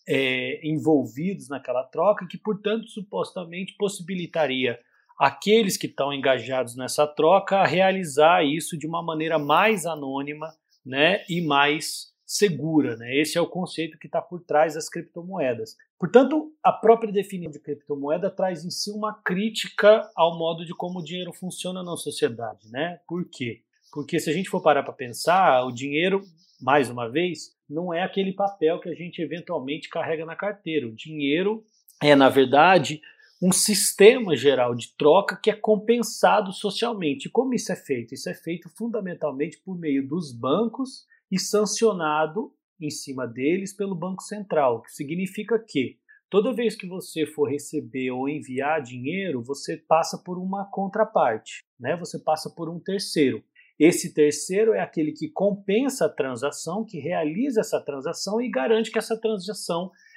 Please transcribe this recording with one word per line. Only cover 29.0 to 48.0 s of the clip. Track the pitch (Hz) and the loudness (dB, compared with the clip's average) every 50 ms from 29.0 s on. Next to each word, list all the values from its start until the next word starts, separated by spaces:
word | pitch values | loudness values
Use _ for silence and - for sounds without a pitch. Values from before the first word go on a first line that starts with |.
| 175 170 - - | -12 -12 -8 -8
eventualmente | 165 139 160 175 - - 170 143 127 139 151 165 - - | -8 -6 -8 -10 -8 -6 -6 -6 -4 -6 -8 -8 -8 -8
carrega | - 170 143 139 165 156 165 | -6 -4 -4 -4 -4 -4 -6
na | 165 160 | -10 -10
carteira. | - 196 208 202 202 - 165 160 147 123 113 | -6 -6 -6 -6 -8 -6 -4 -2 -2 -2 -4
O | 110 | -10
dinheiro | - - 160 156 151 143 139 147 170 190 208 220 226 - _ _ _ _ _ - - | -14 -14 -12 -6 -2 0 0 2 2 2 0 -2 -4 -8 _ _ _ _ _ -6 2
é, | 151 147 143 | 6 8 8
na | 139 135 127 | 10 8 8
verdade, | 117 139 131 123 139 143 160 180 190 175 131 120 156 151 - - - _ _ _ _ - | 8 6 6 6 8 8 8 10 8 6 4 2 -6 -8 -12 -20 -20 _ _ _ _ 0
um | 180 185 | 2 2
sistema | - - - - 202 - - - - - 196 220 262 262 220 185 147 | 2 2 2 2 2 2 0 2 6 10 10 10 10 8 2 0 0
geral | 117 131 143 135 127 123 123 123 | 2 4 4 4 4 2 2 0
de | 120 - - _ | -4 -6 -10 _
troca | - 139 147 160 196 196 - 190 | 4 6 6 6 6 4 2 -4
que | - - 214 | -2 0 0
é | 202 | 0
compensado | 208 - 214 214 196 208 233 233 240 220 - - - 208 180 190 214 196 190 | 2 2 2 2 2 4 2 2 2 0 -4 -2 4 4 6 6 4 2 0
socialmente. | 185 - - 202 196 - 226 240 233 196 170 143 135 135 - | -4 -6 -6 -4 -4 -2 -2 -4 -2 -2 -2 -2 -2 -4 -6
E | 160 | -4
como | - 233 262 269 240 | -2 0 0 0 0
isso | 202 - - | -2 -2 -4
é | 180 | -8
feito? | - - - 135 120 113 - 135 | -6 -4 -6 -4 -4 -6 -10 -12
Isso | 123 - 180 | -12 -10 -10
é | 175 | -10
feito | - - 165 170 170 170 170 | -10 -8 -8 -8 -10 -10 -16
fundamentalmente | - - 226 240 214 214 190 180 165 - 156 143 131 135 151 156 - - | -12 -10 -8 -6 -6 -6 -6 -8 -8 -6 -6 -6 -4 -4 -6 -6 -8 -12
por | - 190 190 | -12 -12 -10
meio | 175 165 151 135 139 135 | -6 -4 -2 -2 -2 -2
dos | 135 147 185 156 139 | -2 -4 -6 -6 -8
bancos | 123 117 123 127 151 202 233 226 - - 262 262 - - _ _ _ _ _ - | -10 -6 -2 0 0 0 0 -2 -4 -6 -8 -8 -10 -16 _ _ _ _ _ -4
e | 190 180 | -4 -4
sancionado | - - 208 208 214 202 - - 226 220 196 175 160 151 151 156 160 156 156 214 - - _ _ _ _ _ - | -2 0 0 0 0 0 0 2 2 2 2 2 0 0 2 0 0 0 -2 -6 -8 -8 _ _ _ _ _ -10
em | 156 147 | -8 -8
cima | - - - 143 131 131 123 | -8 -8 -10 -10 -8 -8 -8
deles | 120 113 127 131 151 180 196 196 190 - | -8 -6 -2 0 0 0 0 -2 -6 -8
pelo | - 196 196 190 | -6 -6 -6 -6
Banco | 160 175 185 190 - | -6 -6 -8 -8 -10
Central, | - - 208 214 196 - 180 156 139 123 117 | -10 -10 -10 -10 -6 -2 0 2 2 2 0
o | 113 | -2
que | - - | -6 -12
significa | - - 147 135 165 180 190 185 - 208 208 - 233 220 | -12 -10 -8 -6 -6 -6 -6 -6 -6 -8 -4 -2 -2 -2
que | 226 - - 143 120 110 - _ _ _ - _ _ - | -2 -2 -2 -2 -2 -2 -6 _ _ _ -20 _ _ 0
toda | - 202 208 262 240 | 0 2 2 0 0
vez | 220 240 214 208 | 0 -2 -2 -2
que | - 196 | -4 -12
você | 175 185 180 - - - 160 151 | -12 -12 -12 -12 -8 -4 -4 -4
for | - - 151 143 120 | -4 -2 -2 -2 0
receber | 143 143 - - 156 147 123 117 123 131 | -2 -6 -6 -6 -6 -8 -6 -6 -6 -6